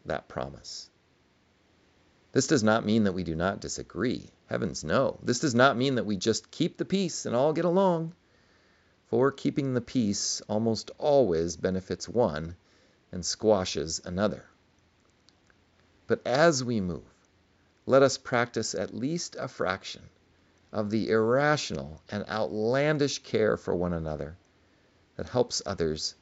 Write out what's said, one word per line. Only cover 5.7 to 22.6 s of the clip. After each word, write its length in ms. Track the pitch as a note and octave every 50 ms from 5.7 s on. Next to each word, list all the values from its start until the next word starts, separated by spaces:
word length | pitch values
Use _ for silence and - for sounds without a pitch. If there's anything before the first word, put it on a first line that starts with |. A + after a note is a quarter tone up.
| B2
mean 200 | A2+ B2+ C#3 C3
that 100 | A#2 F#2
we 100 | G#2 G#2+
just 360 | F2+ - A2+ G#2+ - - - -
keep 240 | - D#3 F3 -
the 80 | - E3
peace 420 | - F#3 G3 G3 D#3+ - - -
and 80 | - A2
all 180 | A#2+ C3+ D#3 D#3
get 120 | D#3+ E3+
along. 480 | F3+ E3+ F#3+ G3 F#3 F3 D#3+ E3 E3 - _ _ _ _ _ _ _ _ _ _ _ _ _ _ _ _ _ _
For 240 | _ - A#2 C3 C#3
keeping 440 | C3+ - - C#3 - D#3 C#3 C3+ B2+
the 60 | B2
peace 600 | A#2+ - - C3+ A2+ G2+ G2+ - - - - - - -
almost 420 | G#2+ G#2+ A2+ A2+ A2+ - - - - -
always 580 | - D3 C#3+ C#3 B2+ F#2+ E2 D#2+ E2 E2+ E2+
benefits 520 | - - F#2 F#2 F#2+ - - F#2 - - -
one 480 | F2+ A2+ B2 F#2+ D2 D2+ D#2+ E2 F2 - _ _ _ _ _ _ _ _ _ _ -
and 120 | F#2 E2+
squashes 760 | - - - A2+ A2 G#2+ F#2+ F#2 - - D#2+ D2 D#2+ D#2 - -
another. 420 | - F2+ F2+ G#2 G#2 C#2+ - - - _ _ _ _ _ _ _ _ _ _ _ _ _ _ _ _ _ _ _ _ _ _ _ _ _ _ _ _ _ _ _
But 140 | - A#2 - -
as 380 | - A#2+ C#3+ D#3+ E3+ D#3 B2+ C3
we 160 | A#2 A#2+ G#2+
move, 340 | F#2+ F2 E2 A#1+ - - _ _ _ _ _ _ _ _ _ _ _ _ _ _ _
let 160 | - B2 C3+ C#3
us 160 | C3+ B2+ -
practice 560 | - - B2+ A#2+ A#2+ A#2+ - A#2 A2 - -
at 200 | - G2+ - -
least 420 | G#2+ A#2+ C#3+ E3 F3 - - - -
a 80 | C3 C3
fraction 600 | - - - F2+ F#2+ F#2+ - - - G#2 F#2+ E2 - _ _ _ _ _ _ _ _ _ _ _ -
of 180 | G#2 G#2+ G#2
the 200 | A2 A2 F2+ -
irrational 920 | A2 A2+ A2 A2+ B2 C3+ C#3+ D3 D3+ C#3+ - - G2+ D2+ C2+ D2 D#2 - - -
and 200 | G#2 G#2 - -
outlandish 960 | F#2 A2 G#2+ C2 E2+ G#2+